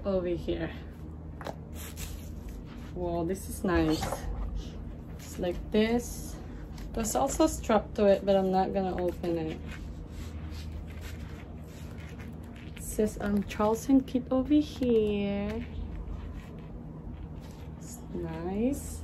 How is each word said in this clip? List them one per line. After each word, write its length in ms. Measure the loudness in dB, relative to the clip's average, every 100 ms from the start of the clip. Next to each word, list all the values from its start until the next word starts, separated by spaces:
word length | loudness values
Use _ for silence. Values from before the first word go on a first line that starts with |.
over 220 | 2 2 2
here. 440 | 0 0 -2 -2 -6 -10 -12 -12 -10 -10 -8 -8 -8 -10 -10 -8 -8 -6 -6 -8 -8 -8 -8 -10 -10 -8
Wow, 300 | -2 0 2
this 240 | 0 -2 -4
is 140 | 0
nice. 420 | 4 6 6 4 0 -2 -4 -2 -2 -4 -6 -8 -8 -10 -10 -10
It's 200 | -8 -2
like 180 | -2 -2 2
this. 640 | 4 6 4 0 -6 -8 -8 -10 -10 -10 -8 -6
There's 220 | -2 0
also 300 | 2 2 6
a 40 | 6
strap 460 | 6 4 4 4
to 120 | 6 8
it, 200 | 8 8
but 80 |
I'm 160 | 6 6
not 240 | 4 4
gonna 260 | 2 0 0
open 380 | 0 0 0 0
it. 200 | 0 -4 -8 -8 -8 -8 -8 -8 -8 -8 -8 -8 -8 -8 -8 -8 -8 -8 -8 -10 -10 -12 -12 -12 -10 -10 -10 -10 -10 -10 -12 -12 -12 -10
It 60 |
says, 340 | -4 2 2 2
um, 240 | 2 2
Charles 440 | 0 2 4 4 6
and 160 | 6 6
Keith 200 | -2 2
over 240 | 2 6
here. 1080 | 6 4 0 4 6 6 2 2 0 -2 -2 -4 -6 -6 -6 -6 -6 -6 -8 -10 -12 -10 -10 -10 -10 -10 -10 -10 -10 -10 -12 -10 -10
It's 200 | -10 -10 -6
nice. 880 | -4 -4 -4 -2 4 4 2 -4 -8